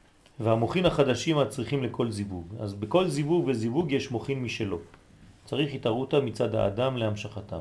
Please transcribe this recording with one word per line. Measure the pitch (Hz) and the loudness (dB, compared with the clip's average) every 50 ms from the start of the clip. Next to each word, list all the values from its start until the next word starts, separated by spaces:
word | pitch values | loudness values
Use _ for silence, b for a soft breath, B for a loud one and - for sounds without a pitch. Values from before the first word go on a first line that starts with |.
| _ _ _ _ _ - _ - | _ _ _ _ _ -18 _ -2
והמוחין | 107 113 113 113 117 110 - 185 180 | 2 2 4 4 2 2 2 2 2
החדשים | 165 160 151 135 127 123 - - 160 156 147 | 4 4 4 4 4 2 0 0 2 2 2
הצריכים | 139 - - - 113 107 143 139 127 | 2 2 0 -4 -4 -2 0 0 0
לכל | 113 - - 123 113 | -2 -2 0 -2 0
זיווג. | 104 101 104 101 92 87 82 85 107 - | -2 -2 -4 -4 -6 -8 -10 -10 -10 -8
אז | 110 101 98 | -8 -8 -6
בכל | 101 104 104 - 180 190 170 | -6 -2 2 2 4 4 2
זיווג | 139 143 151 147 170 175 139 131 | 0 0 0 2 2 2 2 2
וזיווג | 127 110 110 117 120 160 180 147 | 0 0 0 0 0 0 0 2
יש | 135 131 - - | 0 0 0 -2
מוחין | 123 110 - - 135 131 127 | -4 -4 -4 -4 -4 -4 -4
משלו. | 110 - - 110 98 92 85 - - - - - - - - - - - - - - | -4 -4 -4 -4 -2 -4 -4 -8 -10 -20 -20 -20 -20 -20 -20 -20 -20 -20 -20 -12 -4
צריך | 120 127 156 143 131 | -2 0 0 0 -2
התערותא | - - 120 110 123 131 - 156 143 131 | -2 0 0 0 0 0 2 2 2 2
מצד | 117 107 - 123 110 104 | 2 0 0 0 0 2
האדם | 110 104 101 98 113 123 135 131 123 | 2 2 2 2 0 0 0 0 0
להמשכתם. | 113 107 104 101 - - - 92 101 - - 80 | 0 -2 -2 -2 -6 -10 -10 -12 -12 -10 -10 -10